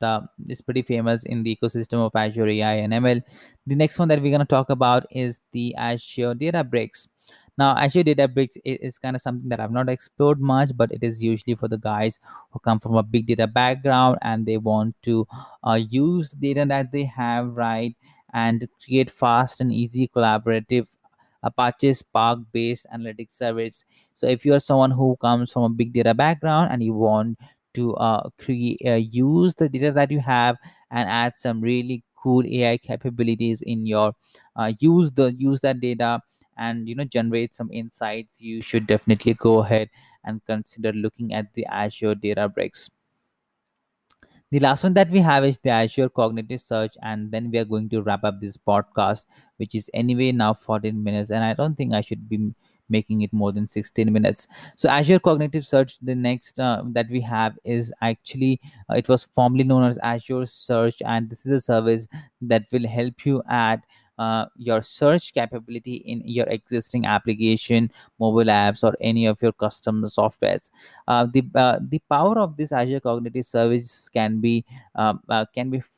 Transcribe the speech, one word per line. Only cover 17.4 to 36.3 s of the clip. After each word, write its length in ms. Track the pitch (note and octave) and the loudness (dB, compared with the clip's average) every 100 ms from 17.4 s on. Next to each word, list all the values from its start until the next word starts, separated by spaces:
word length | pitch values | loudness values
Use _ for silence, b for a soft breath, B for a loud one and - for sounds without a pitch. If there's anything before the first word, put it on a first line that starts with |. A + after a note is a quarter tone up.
| B2 | -4
right? 400 | A#2+ A#2 A2+ A#2 A#2 b b b | -4 -4 -2 -4 -8 b b b
And 340 | A#2 A#2 A#2 A#2+ _ | -2 0 0 -4 _
create 260 | - C3 C3 | -2 0 0
fast 500 | - B2 A#2 B2+ - | 0 2 4 2 -2
and 120 | B2+ | -2
easy 360 | A2+ A#2 B2 B2+ | -2 -2 -2 -2
collaborative 800 | B2 A2+ G#2+ A2+ A#2 A2 B2 A2+ _ _ _ _ _ | 2 2 2 0 -2 0 -2 -2 _ _ _ _ _
Apache 520 | A#2 - B2 - C#3 | -6 -2 -2 0 0
Spark-based 920 | C3+ - A2 A2+ A#2+ A2+ A#2 A#2 A#2+ - | 0 -2 0 2 0 -4 -4 -4 -4 -10
analytics 400 | A#2 A#2 A2 A2+ | -12 -12 -12 -14
service. 520 | - A#2+ A2+ A2+ - _ b b | -8 -6 -4 -6 -10 _ b b
So 120 | - B2+ | -4 0
if 180 | B2+ | 2
you 100 | C#3+ | 4
are 60 | C#3+ | 2
someone 300 | - C#3 C3 | 4 4 4
who 260 | C3 C3 B2+ | 4 2 2
comes 320 | A#2+ A#2+ A#2+ | 2 2 0
from 100 | B2+ | 0
a 60 | A#2 | 0
big 240 | A#2 A#2 | 0 -2
data 200 | A#2+ A#2 | 2 2
background 600 | A2+ D3 C#3+ D#3 D#3 F3 | 4 2 2 2 2 2
and 100 | B2 | 0
you 120 | A2+ | -2
want 440 | A2 A2 G#2+ A2+ A#2 b b _ | 2 2 2 0 -6 b b _
to, 200 | - A#2+ | -6 -4
uh, 340 | A2 A2+ A2 - - | 0 0 0 -2 -10
cre-, 380 | - B2 A#2+ A2 | -6 -4 -2 -2
uh, 100 | B2+ | 0
use 600 | A#2 A2+ A#2 C3 E3 F3+ | 0 0 0 2 4 2
the 140 | - D#3 | 2 -2
data 240 | C3 D3 | 0 0
that 180 | C#3+ C#3 | 2 2
you 80 | D3 | 0
have 380 | C3 B2 A#2+ A#2+ B B B | 0 2 2 0 B B B
and 180 | A#2+ G#2 | -6 -2
add 300 | A#2 A#2+ - | 0 -2 -4
some 220 | B2+ A2+ | -6 -4
really 420 | A2+ B2 B2 B2 - _ | -2 -2 -2 -8 -12 _
cool 280 | C3 B2+ A#2+ | 2 2 2
A 260 | B2 A#2+ | 0 0
I 40 | A#2 | 0
capabilities 840 | - A#2+ C3 A#2+ A#2 A2+ A#2 A2 | -4 -8 -6 -2 0 0 -2 -4
in 240 | - A#2 A2 | -4 -6 -2
your, 280 | G#2+ G#2+ - b b b - | 2 0 -2 b b b -6
uh, 160 | A2 G#2+ | -4 2
use 320 | D#3 E3+ D#3+ | 4 6 4
the, 200 | C3 C3 B2 | 2 0 2
use 220 | C3+ C#3 | -2 0
that 200 | C#3 B2+ | 0 -2
data 400 | B2 A#2 A#2 A#2 - | -2 -2 -2 -2 -6